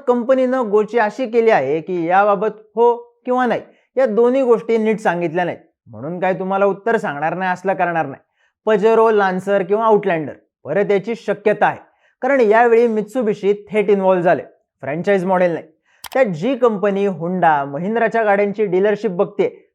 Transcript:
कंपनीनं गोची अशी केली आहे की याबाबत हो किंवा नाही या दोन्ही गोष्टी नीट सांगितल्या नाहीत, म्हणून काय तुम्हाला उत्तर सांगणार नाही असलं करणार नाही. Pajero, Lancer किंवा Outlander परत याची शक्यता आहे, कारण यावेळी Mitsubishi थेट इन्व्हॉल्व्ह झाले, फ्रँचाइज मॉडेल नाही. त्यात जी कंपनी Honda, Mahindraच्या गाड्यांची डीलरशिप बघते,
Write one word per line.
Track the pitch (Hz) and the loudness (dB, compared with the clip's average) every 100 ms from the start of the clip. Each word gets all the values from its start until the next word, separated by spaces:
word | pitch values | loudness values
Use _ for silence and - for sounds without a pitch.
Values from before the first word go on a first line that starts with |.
| 277 | 0
कंपनीनं | 247 233 262 254 262 220 | 0 2 2 0 -2 0
गोची | 214 208 233 | 0 0 0
अशी | 214 214 247 | -2 -2 -2
केली | 233 226 | 0 2
आहे | 190 131 156 | 2 2 -2
की | 160 180 165 | -4 -4 0
याबाबत | 185 208 202 214 214 - | 2 2 2 -2 -6 -8
हो | 226 240 233 - _ 247 | 0 2 0 -6 _ -4
किंवा | 247 247 | -2 0
नाही | 165 - _ _ 254 | -2 -6 _ _ -2
या | 262 | 0
दोन्ही | 208 240 262 | 2 2 2
गोष्टी | 247 226 226 226 | 2 2 2 0
नीट | 214 220 | 0 -2
सांगितल्या | 208 170 170 170 | -2 -2 -2 -2
नाहीत, | 175 117 _ _ 113 | -4 -6 _ _ _
म्हणून | 110 143 175 | -14 -12 -4
काय | 185 | -4
तुम्हाला | 180 185 196 | -2 -4 0
उत्तर | 202 190 226 226 | 0 0 -2 -2
सांगणार | 185 143 156 | -2 -4 -4
नाही | 175 185 | -4 -4
असलं | 180 190 | -4 -4
करणार | 180 175 165 151 | -2 -2 -2 -4
नाही. | 131 _ _ _ _ - | -8 _ _ _ _ -2
Pajero, | 214 220 226 226 | 2 4 4 4
Lancer | 214 190 185 190 202 | 2 0 -2 -2 -2
किंवा | 180 214 226 | 0 0 2
Outlander | 208 175 165 139 - _ _ | 2 2 -4 -4 -12 _ _
परत | 120 175 196 | -6 -2 0
याची | 202 196 226 | 0 -2 -8
शक्यता | - 202 214 208 180 | -6 -4 -2 0 0
आहे, | 139 - _ _ _ | -2 -10 _ _ _
कारण | 262 277 | -2 2
यावेळी | 220 220 240 226 240 | 4 4 6 4 4
Mitsubishi | 214 214 262 214 202 190 202 - | 0 -4 -4 -2 -2 -2 -2 -2
थेट | 214 202 | -2 2
इन्व्हॉल्व्ह | 196 190 185 | 2 2 2
झाले, | 175 151 - _ _ _ | 2 0 -2 _ _ _
फ्रँचाइज | 131 156 180 196 | -8 -4 0 0
मॉडेल | 180 185 180 | 0 0 0
नाही. | 151 - _ _ _ - | -2 -8 _ _ _ -6
त्यात | 262 233 | -2 -2
जी | 156 220 254 | -2 -4 0
कंपनी | 247 208 202 196 202 | 0 0 -2 -2 -2
Honda, | 165 165 185 165 147 139 | -4 -6 0 2 2 -2
Mahindraच्या | 143 185 226 226 226 | -6 -6 -2 -2 0
गाड्यांची | 214 196 202 202 208 | 0 0 0 -2 -2
डीलरशिप | 180 208 208 220 | 0 0 0 -2
बघते, | 180 202 - 160 - _ | -2 -4 -2 -4 -6 _